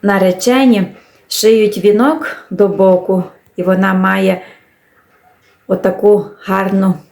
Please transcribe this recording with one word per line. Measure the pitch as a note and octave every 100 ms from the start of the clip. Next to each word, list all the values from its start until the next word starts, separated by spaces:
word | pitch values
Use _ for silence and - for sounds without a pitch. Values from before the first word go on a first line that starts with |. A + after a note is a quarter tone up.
Наречені | G3+ G3 F#3 F3+ - B3+ C4+ G#3+ F3+ - _ _ _
шиють | - G#3+ A3+ G#3+ G#3
вінок | G3+ G#3 C4 D#4 - - -
до | F3+ G3+
боку, | E3 F#3+ F3+ F3+ F#3 F3 _ _ -
і |
вона | F3+ F#3 F#3+
має | F#3+ F#3+ F#3+ F#3+ F3+ - - _ _ _ _ _ _ _ _ _ _ -
отаку | F#3 F#3+ F#3 G#3 G3+ - - -
гарну | F#3+ F#3+ G3 F#3+ F3+ -